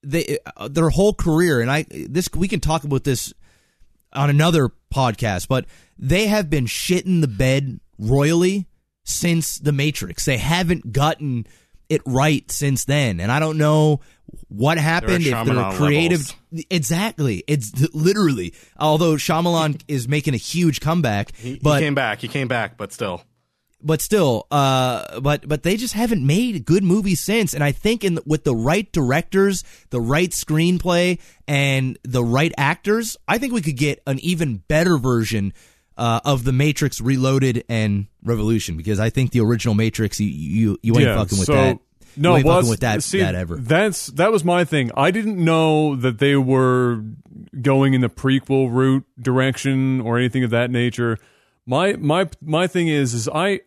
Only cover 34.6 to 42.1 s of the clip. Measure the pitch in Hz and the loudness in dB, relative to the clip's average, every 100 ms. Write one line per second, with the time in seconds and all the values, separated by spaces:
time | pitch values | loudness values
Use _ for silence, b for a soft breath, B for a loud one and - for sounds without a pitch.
34.6 | - 151 180 160 127 120 107 110 98 b | 0 2 4 2 2 0 0 -2 -4 b
35.6 | b b b - 120 117 - 135 123 127 | b b b -4 -2 0 0 0 0 2
36.6 | 151 143 139 - 117 135 131 135 131 117 | 0 0 -2 -2 -2 0 2 2 2 -2
37.6 | - 113 110 101 98 _ - 117 107 113 | -4 -2 0 -2 -4 _ -4 -2 0 0
38.6 | - 80 82 101 110 - 123 120 110 120 | -2 -8 -4 -2 0 0 0 2 2 2
39.6 | 117 107 113 - 107 - 104 73 76 98 | 0 0 0 -2 -4 -2 -4 -4 -4 0
40.6 | 110 101 110 123 135 95 95 101 95 139 | 0 0 2 4 4 2 0 -2 2 4
41.6 | 131 127 _ _ b | 2 0 _ _ b